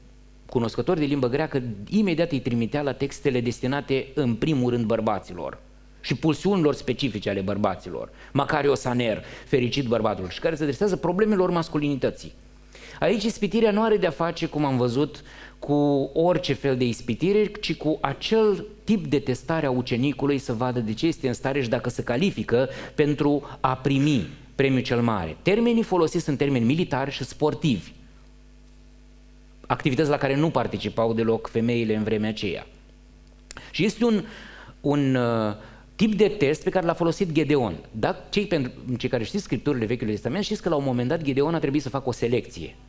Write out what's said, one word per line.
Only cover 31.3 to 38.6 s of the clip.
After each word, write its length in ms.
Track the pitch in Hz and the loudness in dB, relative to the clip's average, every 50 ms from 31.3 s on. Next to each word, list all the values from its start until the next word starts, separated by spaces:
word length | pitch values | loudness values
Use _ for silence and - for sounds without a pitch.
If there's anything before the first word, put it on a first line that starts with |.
| 113 110 - - | 0 0 -2 -4
femeile 460 | - 117 113 117 120 120 117 110 107 | -2 0 0 0 0 0 0 0 0
în 80 | 107 107 | 0 0
vremea 260 | 107 110 107 107 110 | 0 0 0 -2 -2
aceea. 380 | 110 - 107 95 73 - - - - - - - - - - - - - - - - - - - - - - - | -4 -4 -4 -6 -6 -6 -10 -14 -20 -20 -20 -20 -20 -20 -20 -20 -20 -20 -20 -20 -20 -20 -20 -18 -18 -18 -16 -8
Și 140 | - - 175 | -2 0 0
este 200 | 220 - - 240 | 0 2 2 2
un, 180 | 233 220 196 - - - - - - - - - - - - | 4 4 2 0 -4 -12 -16 -18 -18 -18 -20 -20 -20 -12 -4
un, 340 | - 139 143 143 139 135 131 | 0 0 2 2 4 4 4
uh, 400 | 127 123 117 117 113 110 104 101 - - - - - - - - | 4 2 2 2 2 0 0 -2 -6 -10 -20 -20 -20 -20 -8 -2
tip 180 | - 226 220 208 | 0 2 2 4
de 140 | 180 214 | 4 4
test 360 | 190 - - 143 131 151 - - | 4 4 2 2 2 2 0 0
pe 60 | 185 | 0
care 160 | 180 185 170 | 0 2 2
l-a 80 | 170 160 | 2 2
folosit 380 | - 170 170 160 - 202 170 | 2 2 2 2 0 0 0
Gedeon. 440 | 143 160 151 135 151 139 120 98 82 - - - | 2 2 4 4 4 2 2 0 -2 -6 -10 -12
Da? 320 | - 110 120 160 190 - - - | -6 -2 0 0 -2 -2 -6 -4
Cei, 160 | - 202 202 | -2 -2 0
pentru, 260 | 202 175 147 | 0 0 0